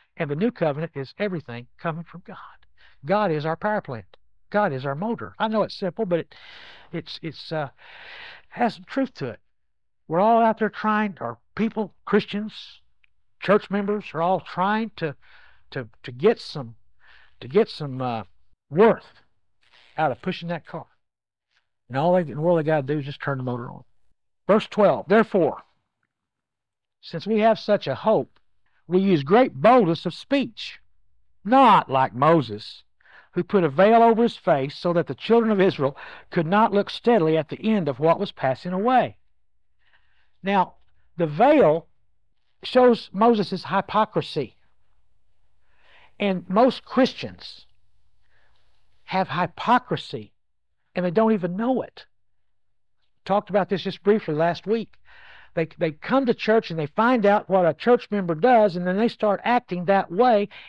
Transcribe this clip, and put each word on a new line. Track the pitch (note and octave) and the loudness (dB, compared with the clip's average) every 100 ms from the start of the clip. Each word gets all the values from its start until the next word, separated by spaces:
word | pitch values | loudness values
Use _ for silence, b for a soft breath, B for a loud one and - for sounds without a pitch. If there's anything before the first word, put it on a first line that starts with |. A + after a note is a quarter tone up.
| _ - | _ -10
and | D#3 | -6
the | |
new | D3 A#3 | -4 -4
covenant | - D#3+ C#3 E3 | -2 -4 -4 -8
is | C#3 C3+ - | -10 -14 -8
everything | G3+ E3+ - A#2 B2 - | -8 -6 -10 -14 -16 -10
coming | E3+ D#3+ | -10 -10
from | E3 E3+ | -14 -20
God. | - F#3 - - - b b b | -20 -20 -20 -20 -20 b b b
God | C#3 G3+ G3+ | -2 0 0
is | D3+ | -2
our | D#3+ | -4
power | E3 G#3+ G#3+ | -4 -4 -4
plant. | - A#2 - - _ _ _ | -6 -14 -14 -20 _ _ _
God | G#3 G3+ | -2 0
is | C3 C#3 | -2 -6
our | |
motor. | C#3+ A3 A3+ - - | -6 -6 -8 -10 -6
I | A3 | -2
know | A3 | 0
it's | F#3 - | -2 -4
simple, | F#3+ - G3+ | -8 -6 -2
but | E3+ | -2
it, | - B B B B B B | -4 B B B B B B
it's, | E3+ D#3 - | -12 -12 -12
it's, | E3 - - | -12 -14 -8
uh, | D#3 C#3 - B B B B B B B | -8 -8 -12 B B B B B B B
has | - A#3 - | -2 -2 -2
some | |
truth | - C#4 C4+ - | -8 -4 -4 -6
to | B2+ | -10
it. | G2+ _ _ _ _ _ _ - | -10 _ _ _ _ _ _ -6
We're | D#3+ | 0
all | G#3+ A#3 | 2 4
out | A3+ A3 | 2 0
there | G#3 | -4
trying, | - G#3+ G#3+ G#3+ E3+ | -2 -2 -2 -2 -6
or | A#2+ A#2 _ | -12 -12 _
people, | - A3 - G3+ - - | -6 -4 -4 -10 -12 -2
Christians, | G3+ - G3+ G#3+ - - - _ _ _ _ _ _ | -2 -2 -8 -10 -14 -20 -20 _ _ _ _ _ _
church | - G3+ - | 2 2 2
members, | G3+ G3+ G#3 - | -4 -2 -4 -6
are | D3+ | -2
all | F3 F#3 | 0 0
trying | - - F#3+ G#3+ A3+ - | -4 -4 -2 -2 -4 -6
to, | D#3+ - b b b b b | -8 -8 b b b b b
to, | C#3 A2+ - | -12 -12 -16
to | - | -18
get | B2 G3 C4+ | 0 0 0
some, | - D#3 A#2 A#2 - - b b b b | -8 -12 -14 -18 -20 -20 b b b b
to | A#2+ | -2
get | F3 A3+ | 0 0
some, | - D3 B2+ | -6 -10 -6
uh, | B2+ A2+ - - - _ _ | -6 -6 -10 -20 -20 _ _
worth | D3+ A3 - - _ _ _ _ _ b b b - | 4 4 4 -6 _ _ _ _ _ b b b -4
out | D#3 | -2
of | A#2 | -2
pushing | F#3+ F3 E3+ | -8 -8 -10
that | E3+ - | -10 -12
car. | D#3+ - _ _ _ _ _ _ _ _ _ _ | -16 -16 _ _ _ _ _ _ _ _ _ _
And | C3 | -2
all | E3+ | 2
they, | F3+ | 2
in | D3+ C3+ | 0 -2
the | |
world | E3 E3+ | 0 0
they | |
gotta | D3+ D#3 C3 | 2 -2 -2
do | D3+ | -4
is | |
just | C#3 - | -6 -8
turn | - C3+ | -6 -4
the | |
motor | B2+ B2 B2 | -6 -6 -10
on. | - - _ _ _ _ _ - | -16 -20 _ _ _ _ _ 0
Verse | G#3 - | 0 2
twelve, | - G3 C3 C#3+ | 2 2 2 2
"Therefore, | G#3+ G#3+ G3 C#3+ G2 - _ _ _ _ _ _ _ _ _ _ _ _ _ | 2 4 0 0 -2 -16 _ _ _ _ _ _ _ _ _ _ _ _ _
since | - E3 G3+ | -14 -10 -2
we | A3 | 2
have | A3+ G#3+ | 2 2
such | - G3+ D3 | 0 -2 -2
a | |
hope, | B2 G#3 F#3 A#2+ _ _ _ _ _ - | -2 0 0 0 _ _ _ _ _ -2
we | F3+ | 0
use | G3 E3 | 2 2
great | C#3 G#3+ C4 | 4 4 4
boldness | C3+ G3 B3+ E3+ E3 F3+ | 2 4 6 4 -2 -6
of | |
speech, | - - C#4 G3+ - - - _ _ _ _ _ _ | -10 -4 -2 -2 -10 -16 -18 _ _ _ _ _ _
not | G3+ C4 B3+ F3 - | 2 6 8 6 4
like | C3 C3 | 0 0
Moses, | A#2 D3 E3 A2+ G#2 - - _ _ b b b | 2 4 4 0 -10 -14 -20 _ _ b b b
who | F3+ | -8
put | F3+ G3+ | -2 0
a | D#3+ | 2
veil | C#3 G3+ A#3 | 4 4 6
over | A#3 A3 | 6 4
his | A#3 - | 0 -2
face | - D3 C#3 - | 0 0 -2 -4
so | F3+ | -2
that | E3+ D#3+ | -2 -4
the | |
children | C3 - A#3 A3 | -8 0 2 2
of | G3+ | 2
Israel | F#3 - C#3 - B B B | 2 2 -4 -4 B B B
could | F3+ D#3 | -4 0
not | G3+ A3+ | 2 2
look | G3+ G3 | 0 -2
steadily | - A#3 A3+ D#3+ D#3+ | -2 2 2 2 0
at | D3 | -2
the | C#3+ | -6
end | G#3+ G#3+ D3 | -2 0 -2
of | B2 | 0
what | D#3+ E3+ | 2 2
was | G3 | -2
passing | - C3 B2+ F3+ | -4 -4 -2 -6
away." | F#3 A3+ B3+ C3+ - _ _ _ _ _ _ _ _ _ _ _ _ | -4 2 2 0 -6 _ _ _ _ _ _ _ _ _ _ _ _
Now, | F#3+ G3+ F3 - - _ _ - | -2 0 -2 -8 -20 _ _ -4
the | D#3+ | -4
veil | D3 C4 D4+ E3+ D#3+ - _ _ _ _ _ _ _ | 2 4 6 4 2 -4 _ _ _ _ _ _ _
shows | - B3+ B3 A3+ - | -2 4 4 2 -4
Moses' | F#3 A#3 A3 F#3 F#3+ | 2 2 2 -2 -6
hypocrisy. | - F#3+ - G#3 G#3 D#3+ - D#3 A#2+ _ _ _ _ _ _ _ _ _ _ _ b b b b b b | -4 -4 -2 -2 0 -4 -6 -8 -8 _ _ _ _ _ _ _ _ _ _ _ b b b b b b
And | G3+ F#3 F3 | -4 -4 -2
most | G3 B3+ - | 2 2 0
Christians | - - C4 - A2 F2 - - - - - - - _ _ _ _ _ _ _ _ _ | -4 0 0 -2 -14 -14 -20 -20 -20 -20 -20 -20 -20 _ _ _ _ _ _ _ _ _
have | - F#3 F3+ | -6 -4 -2
hypocrisy, | D#3 F3 - - B3 - D#3 - A#2 G#2 _ _ _ _ _ _ | -4 -6 -4 0 0 0 -8 -8 -14 -14 _ _ _ _ _ _
and | - | -4
they | F3+ | -2
don't | E3+ A3 | 2 2
even | G#3+ F3 F3+ | 2 -2 -4
know | A#3+ B3+ | -2 -2
it. | - - - _ _ _ _ _ _ _ _ _ _ _ | -4 -16 -20 _ _ _ _ _ _ _ _ _ _ _
Talked | - G3+ - | -4 -4 0
about | G3 F3+ | -2 -2
this | F#3 | -4
just | G3 - | -6 -2
briefly | G3+ G#3+ - | 2 2 0
last | D3+ E3+ E3 F#3+ | -2 -2 -2 -4
week. | A3+ G3+ - b b b b b | -4 -6 -16 b b b b b
They, | F3 D#3+ - | -6 -6 -4
they | E3 | -6
come | D3+ - C4 B3+ | -6 -2 0 2
to | |
church | - - A3+ - | 0 2 2 0
and | D#3+ | -6
they | D3 | -4
find | - A#3 B3+ | 0 2 4
out | G3+ G3+ - | 4 2 2
what | F#3+ E3+ | 2 2
a | |
church | D3 A#3 A#3+ - | 0 2 2 0
member | G#3 F3 | -4 -4
does, | D#3 B3 A#3 G#3 F3 | 0 4 6 4 0
and | F3+ | -2
then | F#3+ | 0
they | A#3 | -2
start | - G#3+ F#3+ | 0 -2 0
acting | A3 B3 - F3+ F3 | 0 -2 -2 -4 2
that | G3 - | 2 0
way, | F3 B3 G#3 G#3 B | 2 4 4 0 B